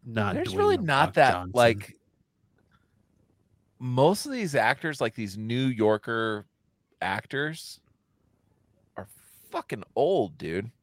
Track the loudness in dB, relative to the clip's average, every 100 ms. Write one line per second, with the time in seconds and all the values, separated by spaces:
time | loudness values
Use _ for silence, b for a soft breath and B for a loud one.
0 | -6 -2 -2 -2 -4 0 2 2 2 2
1 | 2 6 4 4 -2 4 4 4 -6 -20
2 | _ _ _ _ _ _ _ _ _ _
3 | _ _ _ _ _ _ _ _ -4 4
4 | 4 4 -4 -6 -2 0 2 0 -4 -2
5 | -4 -4 -8 -8 -4 -2 -2 2 2 2
6 | 0 -4 -4 -4 -10 _ _ _ _ _
7 | -6 -6 -6 -6 -6 -8 -16 -20 _ _
8 | _ _ _ _ _ _ _ _ _ -18
9 | -18 -20 _ _ _ -10 -8 -12 -6 0
10 | 2 2 -2 -4 -6 -6 -8 _